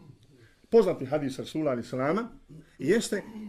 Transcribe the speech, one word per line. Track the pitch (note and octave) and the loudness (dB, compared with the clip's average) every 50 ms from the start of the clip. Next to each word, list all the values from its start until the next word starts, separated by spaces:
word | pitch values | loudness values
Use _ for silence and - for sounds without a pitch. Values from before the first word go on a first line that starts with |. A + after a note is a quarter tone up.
| - - - - _ _ - - - - _ _ _ - | -20 -20 -20 -20 _ _ -20 -20 -20 -20 _ _ _ 4
poznati | - A3+ G#3 F#3 D#3+ - C#3 | 6 6 6 6 2 -2 -2
hadis | A#2 D3+ D3+ C#3 C3 C3+ - | -2 -2 -2 -2 -2 -4 -6
Rasula, | A2+ - - D#3 D#3 C#3+ | -8 -8 -4 -2 -2 0
ali | B2+ A#2+ A#2 | -2 -2 -4
salama, | - C3+ B2+ C3 C#3+ F#3 G#3+ A#3+ A#3 - - - - D#3 D#3 - _ _ - | -6 -4 -2 0 0 0 0 -2 -4 -10 -18 -20 -20 -20 -20 -20 _ _ -6
jeste: | C3+ C#3+ G3+ A#3 - - G#3+ F#3+ - - - G#3+ G#3+ | 0 2 2 2 2 -2 -4 -6 -6 -8 -14 -14 -10